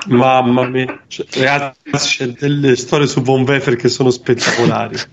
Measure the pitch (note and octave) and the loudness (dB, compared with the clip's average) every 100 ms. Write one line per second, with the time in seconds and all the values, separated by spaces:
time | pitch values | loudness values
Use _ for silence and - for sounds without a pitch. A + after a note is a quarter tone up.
0 | - B2 C3 C3 A#2+ B2+ B2+ C3 B2+ - | 0 2 4 4 2 0 0 -2 -4 -8
1 | - - - C3+ C3 C#3+ C#3 - - D3 | -14 -12 -8 -2 0 0 -4 -12 -6 -4
2 | - - B2+ B2 C#3+ C#3+ C#3 B2 - D3+ | -2 -4 -6 -4 -2 2 2 2 0 0
3 | C#3 C#3 B2 C3+ C3 C#3 C#3+ B2 B2 - | 0 0 0 2 2 0 0 0 0 2
4 | B2+ B2 - A#2+ - - A2+ A2 A2 A#2+ | 0 0 0 0 0 0 2 0 -4 -8
5 | - | -12